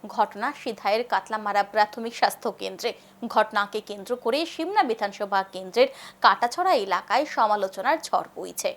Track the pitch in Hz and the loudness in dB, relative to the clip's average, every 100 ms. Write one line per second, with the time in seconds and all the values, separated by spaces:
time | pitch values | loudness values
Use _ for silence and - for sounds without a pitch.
0 | 214 - 208 202 240 285 254 208 202 220 | -6 0 0 0 -6 -4 -8 -4 0 0
1 | 240 196 - 214 208 202 202 220 214 233 | 0 -2 -2 -6 0 0 2 2 2 0
2 | 226 233 226 - 233 - 190 190 233 - | -8 0 0 2 -6 -4 -8 -4 -6 -6
3 | - - 233 233 214 214 202 214 208 202 | -18 -12 0 2 2 0 -2 -4 -8 -12
4 | 190 247 240 277 330 - 330 415 294 220 | -6 -4 0 -2 -2 -4 0 2 2 0
5 | 202 196 208 196 190 185 185 196 254 - | -4 -4 -2 -2 -2 -10 -4 2 2 0
6 | - - 220 202 240 - 370 302 190 180 | -18 4 6 6 0 2 2 2 2 -2
7 | - 226 294 - 220 208 190 196 233 320 | 2 0 0 2 2 2 0 -2 -2 -2
8 | - 185 - - 180 175 - | 0 -2 -2 -10 -10 -4 -6